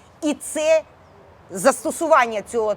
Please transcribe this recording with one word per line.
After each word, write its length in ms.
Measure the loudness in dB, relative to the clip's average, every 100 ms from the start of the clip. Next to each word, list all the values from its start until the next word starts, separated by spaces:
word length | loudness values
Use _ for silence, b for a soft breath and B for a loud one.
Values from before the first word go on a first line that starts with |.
| b _
І 120 | -4
це 480 | -4 -6 -4 2 2 0 -14 -20 -20 -20 -20 -14
застосування 920 | 0 0 0 -2 -4 2 4 2 -2
цього 320 | -6 -4 -4